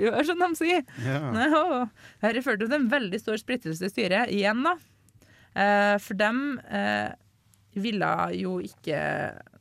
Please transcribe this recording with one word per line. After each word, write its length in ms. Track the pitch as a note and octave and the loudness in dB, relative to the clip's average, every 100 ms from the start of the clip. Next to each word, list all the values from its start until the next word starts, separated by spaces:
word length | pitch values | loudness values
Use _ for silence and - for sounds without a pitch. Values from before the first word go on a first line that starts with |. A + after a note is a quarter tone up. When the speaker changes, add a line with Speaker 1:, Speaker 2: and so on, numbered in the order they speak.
Speaker 1:
gjøre 180 | G#3+ A3+ D4 | 0 2 0
som 160 | F4 | 2
de 40 | F4+ D#4+ | 0 0
sier." 240 | E4 F4+ B3+ - | 2 2 0 -6
Speaker 2:
Ja. 140 | A#2+ C3+ C#3+ | -2 -2 -2
Speaker 1:
Nei, 140 | A3 C#4 D4+ | 0 4 4
og 640 | F4 B3+ A#3+ - - - | 2 0 -4 -8 -20 -4
her 160 | G#3+ A#3 C4 | -2 0 0
førte 160 | G#3 | 0
det 80 | A3+ | 0
til 80 | D4 | 2
en 80 | A#3+ | 2
veldig 260 | C#4+ G#3 G#3 | 0 0 -4
stor 220 | - G#3+ | -4 -4
splittelse 480 | - B3 E3 D#3+ F#3 | -2 -4 -4 -6 -4
i 20 | |
styret 380 | - F#3 F#3+ A#3+ | -2 0 2 0
igjen 300 | G3+ G3 A3+ | 0 2 2
da. 120 | D4+ F4+ - _ _ _ _ - - - | 0 -2 -6 _ _ _ _ -20 -8 0
Eh, 380 | G3+ G3+ G3+ G3+ - | 4 4 4 2 -2
for 160 | G3 | 0
dem, 180 | G#3+ B3 C#4+ B3 - | 0 0 -4 -6 -6
eh, 400 | G#3 G3+ G#3 - - _ _ _ _ _ | -4 0 -2 -2 -8 _ _ _ _ _
ville 380 | G3 G#3+ G#3 D#3+ E3 F3 F3+ | -6 -2 0 0 0 -2 -2
jo 160 | F#3+ F3+ | -4 -4
ikke 400 | G3 - - D3+ D3+ D3+ C#3+ - - _ | -8 -10 -4 -2 -2 -2 -4 -8 -18 _